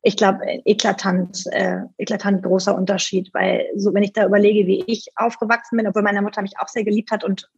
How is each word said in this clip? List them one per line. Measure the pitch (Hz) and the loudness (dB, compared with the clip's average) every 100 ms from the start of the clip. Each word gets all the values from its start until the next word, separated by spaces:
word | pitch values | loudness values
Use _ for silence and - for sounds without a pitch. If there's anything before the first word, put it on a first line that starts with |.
| 226 | 2
Ich | 196 | 4
glaub, | 254 - - - - | 2 2 -4 -4 0
eklatant, | 214 214 190 190 185 180 - - | 2 2 0 0 0 -2 -8 -4
äh, | - 190 180 - _ | -2 -2 -2 -8 _
eklatant | 208 208 202 196 | -6 -4 0 0
großer | 185 190 185 196 | 2 0 2 0
Unterschied, | 190 190 - 190 190 | 0 -2 -2 -4 -4
weil | 185 190 - - 208 | -2 0 0 -2 -2
so, | 196 | 0
wenn | 202 | 2
ich | 202 | 0
da | 220 196 | 2 2
überlege, | 202 208 208 185 | 6 6 4 2
wie | 190 - | 0 0
ich | 226 - - | -6 -6 -4
aufgewachsen | 233 - 220 233 - 233 | -4 -2 -2 -2 0 -2
bin, | 214 | 0
obwohl | 202 | 0
meine | 202 202 | 0 0
Mutter | 202 208 | -2 -4
mich | 196 - | -8 -8
auch | - | -8
sehr | 240 | -4
geliebt | 214 208 214 | -2 -2 -2
hat | 214 | -4
und | 196 190 - | -2 -4 -6